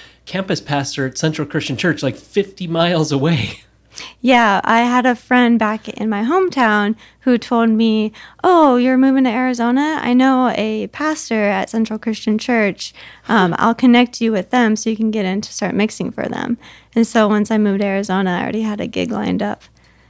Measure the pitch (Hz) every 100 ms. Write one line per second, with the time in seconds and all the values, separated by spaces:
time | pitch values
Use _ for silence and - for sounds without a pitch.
0 | - _ - 185 190 165 - 143 131 -
1 | 131 - 160 156 147 156 - 127 180 156
2 | 139 104 - 208 196 - 175 165 170 175
3 | 147 139 151 156 104 - _ _ _ -
4 | - - 240 247 220 196 - 226 240 247
5 | 247 233 - 247 240 233 214 220 - -
6 | 220 202 226 359 370 277 226 208 208 220
7 | - _ - 240 - 233 226 220 226 220
8 | 214 - - _ 359 349 294 247 247 262
9 | 269 269 254 247 254 240 233 254 302 311
10 | - 247 262 262 254 - 220 220 202 -
11 | 302 311 - 220 202 196 - 226 220 214
12 | 226 214 - 214 - 240 208 - - -
13 | - - - 220 180 - 226 233 254 240
14 | 247 - 226 214 185 254 226 214 226 220
15 | 220 214 190 190 - - 185 190 220 -
16 | - - - - 50 233 - - _ 226
17 | 226 240 214 208 208 220 208 196 202 196
18 | 208 190 190 180 - 220 220 208 - -
19 | - 208 202 185 208 - - _ _ _
20 | _